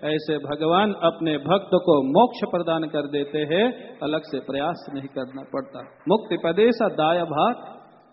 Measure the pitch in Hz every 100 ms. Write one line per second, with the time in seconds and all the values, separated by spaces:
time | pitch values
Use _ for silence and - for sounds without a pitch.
0 | 151 156 151 151 139 147 156 175 208 190
1 | 165 165 160 151 143 190 196 185 - 151
2 | 131 151 240 - 202 175 170 165 156 156
3 | 143 143 143 156 147 170 233 240 - -
4 | 143 156 151 135 127 139 147 170 - 139
5 | 135 - 127 135 139 135 131 131 - -
6 | - 214 - 170 170 170 226 233 214 165
7 | 156 175 165 147 196 247 - - - _
8 | _